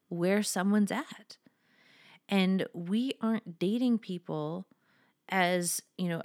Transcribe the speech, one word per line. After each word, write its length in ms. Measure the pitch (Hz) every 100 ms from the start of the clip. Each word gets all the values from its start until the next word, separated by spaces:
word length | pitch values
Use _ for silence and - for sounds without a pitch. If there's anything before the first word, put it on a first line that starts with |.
| _
where 340 | 170 175 202
someone's 480 | 208 - 185 208 202
at. 460 | 208 311 - 214 - _ _ _ _ _ _ - - -
And 400 | 202 185 190 -
we 400 | 170 175 214 262 -
aren't 360 | 220 226 - 165
dating 420 | 180 233 254 226
people 680 | - 175 - 156 151 175 190 _ _ _ _ _ -
as, 520 | 190 175 180 175 - - -
you 120 | 180
know, 100 | 165